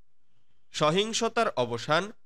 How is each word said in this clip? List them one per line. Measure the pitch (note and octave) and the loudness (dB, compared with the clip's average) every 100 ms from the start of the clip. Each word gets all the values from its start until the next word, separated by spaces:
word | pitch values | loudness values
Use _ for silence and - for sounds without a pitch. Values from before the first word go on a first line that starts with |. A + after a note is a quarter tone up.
| - - - - - - - | -20 -20 -20 -20 -20 -20 -10
সহিংসতার | - D3+ F3+ A3 A3 A3+ A#3 A3 - | 0 2 2 0 0 0 2 0 0
অবসান, | A#2 A#2 B2+ D#3+ G3+ - | 0 -2 2 2 0 -10